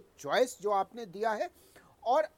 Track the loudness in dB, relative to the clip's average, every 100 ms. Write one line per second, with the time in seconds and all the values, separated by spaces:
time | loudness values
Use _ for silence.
0 | -8 -12 0 2 2 -2 0 0 0 -8
1 | -14 -4 -4 -2 -4 -8 -20 -20 _ _
2 | 2 2 2